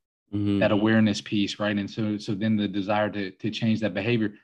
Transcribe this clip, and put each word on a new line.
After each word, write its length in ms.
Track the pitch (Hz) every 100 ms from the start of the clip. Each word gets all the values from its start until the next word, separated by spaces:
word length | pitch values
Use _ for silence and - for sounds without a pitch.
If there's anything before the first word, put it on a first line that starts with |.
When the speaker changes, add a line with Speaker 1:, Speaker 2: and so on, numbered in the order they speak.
| _ _ _
Speaker 1:
Mm-hmm. 280 | 104 104 101
Speaker 2:
that 100 | 98
awareness 500 | 98 110 113 107 101
piece, 380 | - 110 98 -
right? 180 | 104 104
And 140 | 98
so, 260 | - 107 104
so 200 | - 98
then 200 | 110 110
the 120 | 101
desire 420 | 101 95 104 107
to, 220 | 101 95
to 180 | - 110
change 300 | 104 113 110
that 140 | 107
behavior, 400 | 95 107 117 104 -